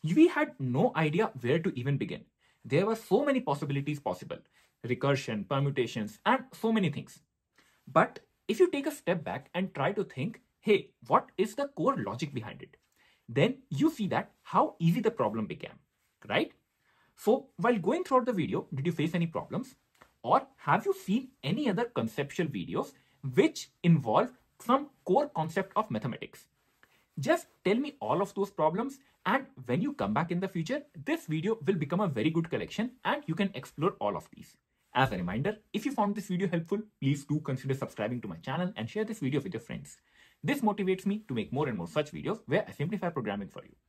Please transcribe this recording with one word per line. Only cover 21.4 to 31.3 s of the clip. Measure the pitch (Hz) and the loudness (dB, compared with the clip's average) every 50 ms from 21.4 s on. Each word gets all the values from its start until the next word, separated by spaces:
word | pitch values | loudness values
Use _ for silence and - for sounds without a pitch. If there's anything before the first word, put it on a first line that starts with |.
| - | -2
any | 139 190 269 294 233 | -2 -2 0 0 0
other | 185 202 240 | 2 2 0
conceptual | 233 _ 139 113 113 - - 143 143 - - 175 | 0 _ -2 -2 0 -2 -4 -4 -2 -2 -2 -2
videos | 143 - 95 82 - - 165 277 - - _ _ _ _ _ - 131 123 | -2 -2 -6 -6 -4 -4 -4 -4 -6 -12 _ _ _ _ _ -10 2 4
which | 180 262 320 - - - _ _ _ - | 4 4 4 2 -4 -14 _ _ _ 6
involve | 175 165 143 - - 110 160 240 254 - _ _ _ _ _ | 6 6 6 6 4 4 4 2 2 -4 _ _ _ _ _
some | - 233 247 277 294 - _ _ _ | 2 2 2 2 2 -4 _ _ _
core | - 185 269 302 285 | 2 4 4 4 2
concept | - 165 156 165 - 196 185 - - | -2 -4 -4 0 -2 -2 -2 0 -2
of | 208 220 - | -2 0 0
mathematics? | 226 - - 127 - - - - - - - _ _ _ _ _ _ _ - _ _ _ _ _ _ - | -4 -4 -4 -4 -6 -6 -10 -14 -14 -20 -20 _ _ _ _ _ _ _ -20 _ _ _ _ _ _ -6
Just | 139 269 339 349 - _ _ _ _ | 0 0 0 0 0 _ _ _ _
tell | 180 208 | 2 2
me | 240 285 294 - _ | 2 2 -4 -6 _
all | - 214 135 170 | -2 0 2 0
of | 202 196 - | 0 -2 0
those | 202 196 196 | -4 -4 -2
problems, | _ - 156 156 165 208 247 277 - - _ _ _ _ _ | _ 2 2 2 2 2 -4 -4 -6 -12 _ _ _ _ _
and | 175 220 269 254 - _ - 123 | 0 0 0 0 -6 _ -14 -4
when | - 123 180 | -2 0 0
you | 220 285 - | 0 -2 -2
come | - 101 101 107 | -2 -2 0 0
back | 143 170 165 | 0 0 0
in | 175 175 | -2 -2
the | 190 180 | -2 -2
future, | - 170 160 - 254 302 - _ _ 156 135 | -4 -4 -2 -2 -4 -4 -4 _ _ -10 -2
this | - 320 330 - | -2 -2 -2 -2
video | - | -4